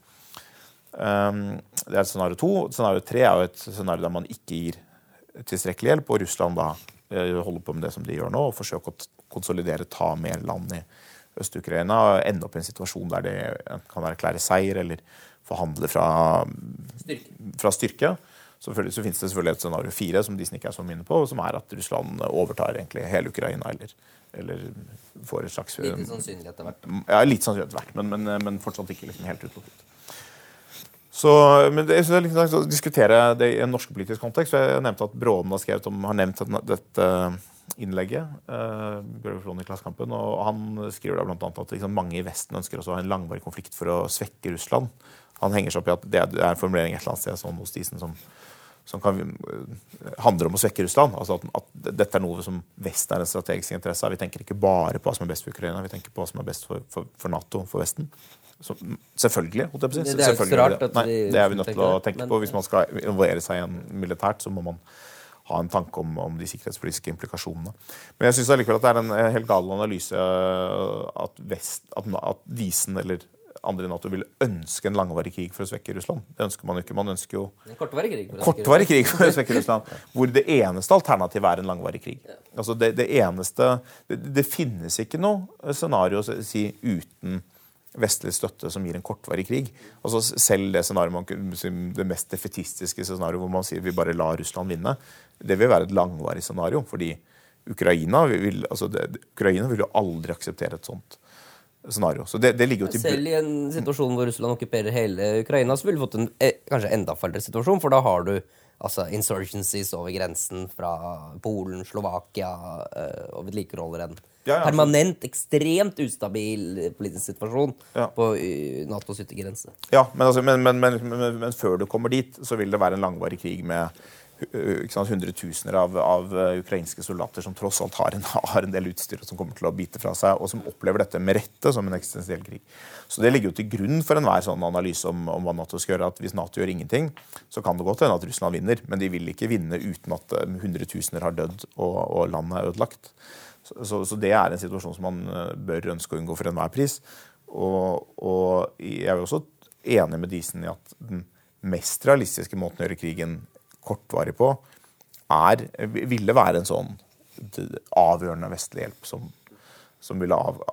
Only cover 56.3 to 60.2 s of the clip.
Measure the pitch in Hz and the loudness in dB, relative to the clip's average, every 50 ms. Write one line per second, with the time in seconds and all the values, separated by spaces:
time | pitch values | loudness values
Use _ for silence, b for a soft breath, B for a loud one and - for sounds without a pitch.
56.3 | - 101 101 - - - - - - - - - - - - - _ - - 92 | -8 -10 -8 -8 -8 -10 -10 -10 -10 -10 -10 -12 -12 -12 -12 -12 _ -10 -8 -6
57.3 | 82 85 - - - 95 92 - - 92 87 - - - 151 147 B B B B | -6 -6 -6 -6 -8 -8 -8 -6 -4 -4 -4 -4 -4 -8 -8 -12 B B B B
58.3 | B B B B B B - - - - 90 - - - _ _ _ - - 113 | B B B B B B -14 -14 -14 -12 -12 -12 -12 -14 _ _ _ 2 2 2
59.3 | - - 82 80 98 113 139 165 - - 131 127 127 156 160 143 139 135 | 2 2 -2 -2 -2 -4 -4 -4 -4 -4 -4 -4 -2 -2 -2 -2 2 4